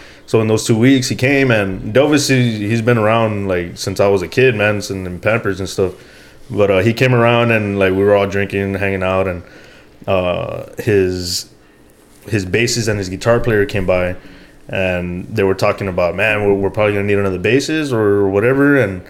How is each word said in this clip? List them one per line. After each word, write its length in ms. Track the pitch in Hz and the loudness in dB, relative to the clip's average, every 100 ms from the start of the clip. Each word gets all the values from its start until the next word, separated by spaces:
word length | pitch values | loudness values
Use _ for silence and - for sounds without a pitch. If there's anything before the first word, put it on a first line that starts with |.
| - - - | -20 -20 -2
So 160 | 113 | 0
in 60 | 110 | 2
those 180 | 110 - | 0 2
two 100 | 110 | 2
weeks, 320 | 127 135 123 | 4 4 0
he 80 | 107 | -2
came, 360 | 127 139 135 | 0 2 2
and 420 | 110 98 95 110 | 2 0 -4 0
Delvis, 340 | 113 147 147 - | 2 4 2 2
he, 380 | 131 123 107 104 | 2 2 -2 -2
he's 140 | 117 | 0
been 160 | 113 120 | 2 2
around, 500 | 107 113 110 104 98 | 2 2 0 -2 -2
like, 300 | 90 87 - | -2 -4 -8
since 220 | 98 95 | -4 2
I 80 | 101 | 2
was 160 | 98 | 2
a 40 | 85 | 0
kid, 280 | 127 127 107 | 2 2 2
man, 260 | 104 104 | 0 0
since 240 | - 95 92 | -6 -8 -8
in 120 | 90 | -4
Pampers 400 | 107 113 107 95 | -2 0 -2 -4
and 100 | 92 | -6
stuff. 240 | - 92 - - - - - - | -2 -2 -4 -20 -20 -20 -20 -8
But, 220 | 104 101 | 0 2
uh, 80 | 95 | 2
he 140 | 113 | 2
came 200 | 113 127 | 2 2
around, 380 | 120 117 120 117 | 4 4 2 2
and, 260 | 113 104 98 | 0 0 0
like, 140 | 95 | 2
we 120 | 95 | 2
were 120 | 101 101 | 4 4
all 100 | 98 | 2
drinking, 480 | 98 98 98 98 98 | -2 -2 -2 -4 -2
hanging 280 | 98 95 | -4 -2
out, 240 | 92 95 95 | 0 0 -2
and, 160 | 87 - - - - - - - | -6 -12 -20 -20 -20 -20 -12 -2
uh, 560 | 95 90 87 82 82 - - | -2 0 -4 -6 -10 -12 -6
his, 680 | - 101 92 90 87 87 - - _ _ - _ _ - - | 0 2 2 -2 -6 -8 -10 -20 _ _ -20 _ _ -20 -6
his 160 | 113 92 | -4 -2
bassist 400 | 104 123 123 110 | -2 0 -2 -4
and 100 | 104 | -4
his 100 | 90 | -6
guitar 320 | 95 117 117 | -4 0 0
player 280 | 120 107 101 | 2 0 0
came 180 | 101 92 | -2 0
by, 300 | 92 90 92 - - - - - | 0 -2 -6 -14 -20 -20 -20 -10
and 600 | 98 92 90 87 90 - | -4 -2 -2 -6 -8 -6
they 160 | 110 | 0
were 100 | 95 | 0
talking 360 | 95 104 - 101 | 2 -2 -2 -4
about, 260 | 90 87 90 | -2 -2 0
"Man, 280 | 110 104 | -2 0
we're, 100 | 101 98 | 2 2
we're 140 | 98 | 0
probably 220 | 107 107 | 0 0
gonna 120 | 101 101 | 0 0
need 140 | 101 | 0
another 180 | 98 92 | 0 -2
bassist 520 | 104 135 139 156 143 | 0 0 0 -4 -2
or 360 | 117 104 101 98 | 0 2 2 2
whatever," 500 | 101 117 139 143 139 | 2 2 2 2 2
and 220 | 104 92 | 0 -4